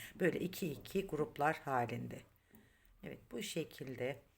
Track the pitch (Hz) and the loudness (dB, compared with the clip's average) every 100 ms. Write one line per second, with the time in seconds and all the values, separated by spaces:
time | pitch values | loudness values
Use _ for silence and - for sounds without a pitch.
0 | - - 175 - 180 - 170 135 - - | -10 2 4 4 0 0 -2 -4 -2 -2
1 | 190 147 151 - 147 160 - 131 120 120 | 0 0 0 4 4 4 2 2 4 0
2 | 120 - - - _ - - - - - | -4 -8 -14 -20 _ -20 -20 -20 -20 -14
3 | - 135 - 240 208 170 151 - 131 123 | -10 -10 -8 -6 -4 -2 -2 -4 -8 -2
4 | 127 139 - | -2 -2 -8